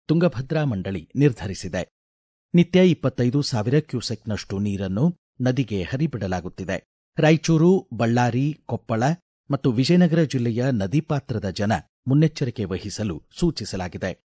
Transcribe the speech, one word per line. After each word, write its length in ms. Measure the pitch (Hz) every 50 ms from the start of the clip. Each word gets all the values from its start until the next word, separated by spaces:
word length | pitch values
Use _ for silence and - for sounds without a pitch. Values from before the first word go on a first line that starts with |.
| _ -
ತುಂಗಭದ್ರಾ 560 | 156 170 175 170 - 123 131 - 160 160 151
ಮಂಡಳಿ 380 | 139 107 95 87 95 98 90 - _ -
ನಿರ್ಧರಿಸಿದೆ. 680 | 123 143 147 113 - - 98 92 - - 92 78 90 82 _ _ _ _ _ _ _ _ _ _ _ _ _ -
ನಿತ್ಯ 360 | 175 175 170 - 185 185 185
ಇಪ್ಪತ್ತೈದು 520 | 156 - - 131 - - 123 123 117 143 139
ಸಾವಿರ 380 | - - 113 104 120 131 151
ಕ್ಯೂಸೆಕ್ನಷ್ಟು 760 | 151 - - 120 - - 113 - - 113 104 95 - - 104 98
ನೀರನ್ನು 460 | 101 104 98 95 98 95 95 104 139 175 175 _ _ _ _ -
ನದಿಗೆ 420 | 123 127 127 131 131 - 104 95 87
ಹರಿಬಿಡಲಾಗುತ್ತಿದೆ. 960 | 85 - 127 160 147 - - 101 95 90 90 78 87 - - 95 82 95 - - _ _ _ _ _ - -
ರಾಯಚೂರು, 680 | 156 156 165 156 - - 165 156 160 180 190 190 - - 117
ಬಳ್ಳಾರಿ, 540 | 104 120 113 120 123 123 120 113 123 139 151 147 - _
ಕೊಪ್ಪಳ 360 | - 120 107 _ - 117 110 120 143 165 - _ _ _ _ _ -
ಮತ್ತು 220 | 139 135 - 131 113
ವಿಜಯನಗರ 500 | 113 131 120 175 180 180 165 156 165 160
ಜಿಲ್ಲೆಯ 420 | 131 - 127 120 120 110 117 123 139
ನದಿ 300 | 127 107 95 95 139 151
ಪಾತ್ರದ 500 | 160 - 156 139 - - - 107 - 98
ಜನ 220 | 85 - 101 104 110 82 - _ _ _ -
ಮುನ್ನೆಚ್ಚರಿಕೆ 580 | 123 135 147 160 156 - - 147 123 - - 104
ವಹಿಸಲು 580 | 82 95 87 - 104 - - 107 104 82 71 _ _ - -
ಸೂಚಿಸಲಾಗಿದೆ. 720 | 175 175 143 - 110 - - 95 90 90 - 90 - 92 - _ _